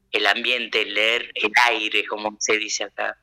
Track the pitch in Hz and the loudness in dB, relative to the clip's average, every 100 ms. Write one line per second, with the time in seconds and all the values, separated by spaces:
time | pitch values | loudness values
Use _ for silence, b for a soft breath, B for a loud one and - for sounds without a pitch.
0 | _ 107 104 110 117 123 110 113 101 101 | _ 0 2 2 0 -2 0 -2 0 0
1 | 110 117 113 - 107 113 120 110 107 104 | 2 0 -4 -4 2 4 4 2 0 -2
2 | - 107 107 104 - 107 107 - 104 - | -2 -4 -4 -4 0 0 0 -4 -6 -6
3 | 107 - | -6 -8